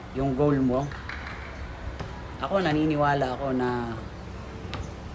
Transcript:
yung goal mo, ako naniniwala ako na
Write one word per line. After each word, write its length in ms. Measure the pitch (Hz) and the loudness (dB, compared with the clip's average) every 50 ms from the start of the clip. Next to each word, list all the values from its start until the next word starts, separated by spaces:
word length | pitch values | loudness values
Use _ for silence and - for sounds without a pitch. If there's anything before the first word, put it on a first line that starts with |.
| - - - | -10 -6 -2
yung 160 | 127 135 139 | 0 0 2
goal 240 | 127 127 147 147 139 135 131 | 4 4 4 4 6 4 4
mo, 240 | 127 123 131 147 143 - - - - - - - - - - - - - - - - - - - - - - - - - - - - - - | 4 4 2 0 -2 -6 -8 -8 -8 -8 -8 -8 -8 -10 -10 -10 -10 -10 -10 -10 -10 -10 -8 -8 -8 -8 -8 -8 -8 -8 -10 -10 -10 -8 -4
ako 240 | 135 139 180 196 185 | -2 2 2 4 4
naniniwala 720 | 160 151 151 156 156 151 147 147 143 143 143 135 127 127 | 4 6 6 6 6 6 6 6 6 6 4 4 2 0
ako 160 | 123 139 135 | 0 0 0
na 400 | 131 127 127 123 123 123 120 117 117 113 - - - - - - - - - - - - - - - - - - - - - - | 2 2 2 2 2 0 0 -2 -4 -6 -8 -10 -10 -10 -12 -10 -10 -10 -10 -10 -10 -10 -8 -6 -6 -6 -6 -6 -8 -10 -10 -10